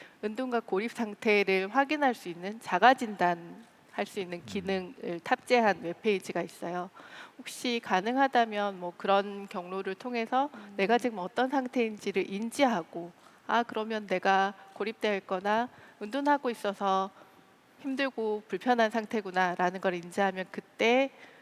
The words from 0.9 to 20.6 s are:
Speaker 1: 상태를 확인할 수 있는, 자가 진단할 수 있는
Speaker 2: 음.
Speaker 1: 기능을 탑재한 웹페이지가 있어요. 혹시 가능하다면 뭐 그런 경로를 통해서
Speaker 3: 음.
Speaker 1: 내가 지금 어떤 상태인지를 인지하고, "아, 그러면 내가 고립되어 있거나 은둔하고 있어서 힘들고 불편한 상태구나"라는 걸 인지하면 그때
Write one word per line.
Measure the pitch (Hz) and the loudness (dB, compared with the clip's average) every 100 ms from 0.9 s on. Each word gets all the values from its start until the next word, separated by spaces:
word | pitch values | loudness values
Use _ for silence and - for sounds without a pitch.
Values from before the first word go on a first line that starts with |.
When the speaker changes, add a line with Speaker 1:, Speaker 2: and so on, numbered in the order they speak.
Speaker 1:
상태를 | - 220 208 220 208 196 190 190 | -4 -6 -2 2 4 4 2 2
확인할 | 240 277 302 277 | 0 0 2 0
수 | 233 175 | 0 -8
있는, | 165 185 226 | -10 -10 -10
자가 | - 175 226 | -2 6 8
진단할 | 262 226 196 180 170 170 190 - _ _ - 202 | 8 2 0 2 0 -6 -18 -20 _ _ -8 -6
수 | 214 | -6
있는 | 180 175 | -8 -10
Speaker 2:
음. | - | -8
Speaker 1:
기능을 | 202 180 190 180 - - 170 | -6 -4 -4 -6 -10 -8 -6
탑재한 | - 254 - 247 220 170 | -2 -2 2 4 4 2
웹페이지가 | 160 170 226 196 - 175 | -4 -4 0 0 -2 -4
있어요. | 165 - 170 180 180 - - - - - | -6 -8 -8 -6 -8 -12 -20 -18 -20 -18
혹시 | - - 247 233 | -16 -6 -4 -2
가능하다면 | - 185 208 262 269 247 226 208 202 190 | 0 0 2 2 4 4 2 0 -4 -4
뭐 | 175 - | -10 -4
그런 | 196 196 202 202 196 | 2 4 2 -6 -10
경로를 | 190 180 190 196 | -8 -6 -6 -6
통해서 | 190 254 240 226 254 285 | -6 -6 -4 0 0 0
Speaker 3:
음. | - - 202 | -6 -8 -2
Speaker 1:
내가 | 196 240 | 2 2
지금 | 247 214 | 2 -4
어떤 | 180 - 262 | -4 -2 0
상태인지를 | 269 254 254 226 208 208 190 185 | 0 0 -2 -2 -4 -4 -2 -2
인지하고, | 196 226 - 269 196 160 170 170 - - - - | -4 -4 2 2 2 -4 -10 -14 -16 -20 -12 -2
"아, | 220 | 0
그러면 | 240 220 220 220 202 | 0 -4 -4 -6 -2
내가 | 185 196 190 196 - - | 0 4 4 2 -2 -12
고립되어 | - 208 220 214 196 | -8 -6 -2 -2 -2
있거나 | - 185 196 220 247 - - - | -2 -4 0 0 -2 -8 -20 -14
은둔하고 | 208 262 285 285 262 | -6 -2 2 2 0
있어서 | 220 208 196 196 190 190 - - - _ _ _ - | -4 -4 0 2 2 0 -8 -20 -20 _ _ _ -12
힘들고 | 277 262 269 247 220 214 - | -6 -2 -2 -2 -4 -4 -6
불편한 | 180 247 240 220 | -2 2 4 4
상태구나"라는 | 226 214 226 190 180 185 180 180 185 | 0 -2 -4 -2 0 2 2 0 0
걸 | 190 | -2
인지하면 | 175 175 185 196 185 185 | -2 -4 0 0 -2 -8
그때 | - | -10